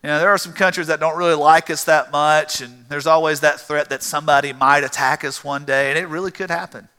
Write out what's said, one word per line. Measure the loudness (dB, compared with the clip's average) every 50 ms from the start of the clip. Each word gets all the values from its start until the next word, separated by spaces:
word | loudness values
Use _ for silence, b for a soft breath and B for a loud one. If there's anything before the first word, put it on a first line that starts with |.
| -4
you | -2
know, | -2 2
there | 2 2
are | 2
some | 2 0 -8 -2
countries | 0 0 0 0 -2 -4
that | -4 -2 -2
don't | -2 -2 -2
really | 0 0 0 2
like | 4 6 6 6 6 4 -2
us | -8 -4 0
that | 2 2 2 2 0
much, | -2 0 2 4 2 2 0 -2 -8 -10
and | -10 -12 -18 -20 -14
there's | -10 -10 -4 0
always | 2 2 2 2 0 -2 2
that | 0 0 0 0
threat | -8 -6 -4 -4 -2 -4
that | -6 -8 -8
somebody | -6 -8 -4 0 2 2 2 2 -2 -4
might | 0 2 4 4 2 2
attack | -2 -2 -2 0 0 0 -2 -4
us | -8 -8 -10 -10
one | -10 -10 -8 -4
day, | -2 0 0 0 0
and | -2
it | -2 -4
really | -4 -8 -8 -8 -8
could | -8 -10 -6 -6
happen. | -6 -6 -8 -12 -16 -20 -20 _ _